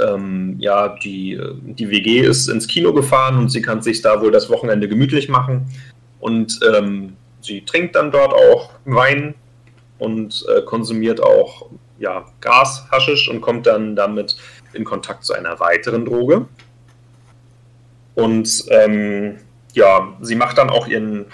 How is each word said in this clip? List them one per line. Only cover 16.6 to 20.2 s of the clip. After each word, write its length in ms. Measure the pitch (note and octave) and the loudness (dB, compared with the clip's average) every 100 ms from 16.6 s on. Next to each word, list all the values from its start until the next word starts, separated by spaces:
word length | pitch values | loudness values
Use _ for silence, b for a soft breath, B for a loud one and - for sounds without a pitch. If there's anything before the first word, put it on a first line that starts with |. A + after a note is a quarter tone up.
| _ _ _ _ _ _ _ _ _ _ _ _ _ _ _ | _ _ _ _ _ _ _ _ _ _ _ _ _ _ _
Und, 500 | - A2+ A2+ A2 - - | -2 0 0 0 -4 4
ähm, 680 | A2 G#2+ G#2 G#2 G2+ G#2 G#2 - _ _ | 6 6 2 -2 -4 -8 -10 -20 _ _
ja, 420 | A#2 G2 F#2+ F#2+ - | 4 6 6 0 -8